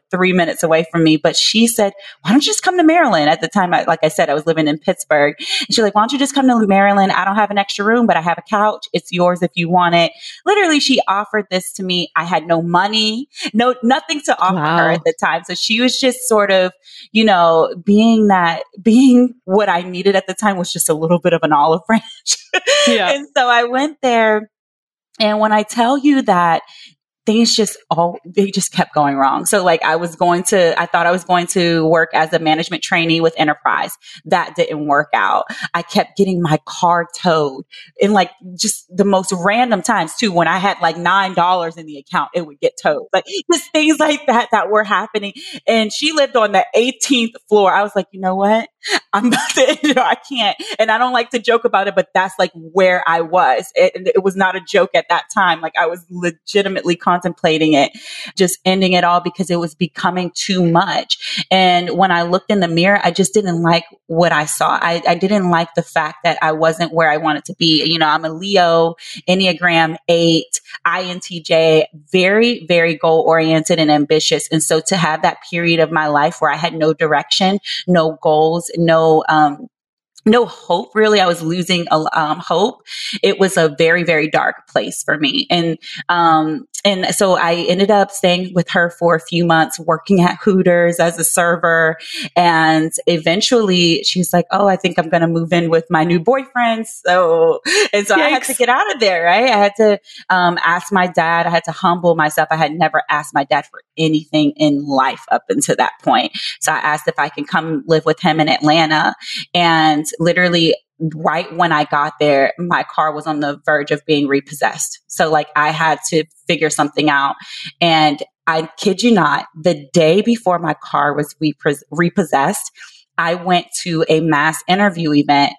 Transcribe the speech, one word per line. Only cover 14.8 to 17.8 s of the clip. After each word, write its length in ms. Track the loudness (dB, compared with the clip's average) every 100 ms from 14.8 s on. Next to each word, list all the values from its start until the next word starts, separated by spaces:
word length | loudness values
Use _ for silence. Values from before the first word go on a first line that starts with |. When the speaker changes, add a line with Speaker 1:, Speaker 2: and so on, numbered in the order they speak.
| 0
Speaker 2:
Wow. 40 |
Speaker 1:
at 100 | 0
the 120 | -2 -2
time. 240 | -2 -4 -6
So 100 | -8
she 260 | -4 0
was 180 | 0 0
just 280 | -2 -2 -2
sort 240 | 0 2
of, 200 | 2 0 -4 _ -20 -6
you 120 | 0 2
know, 480 | 4 4 4 0 -2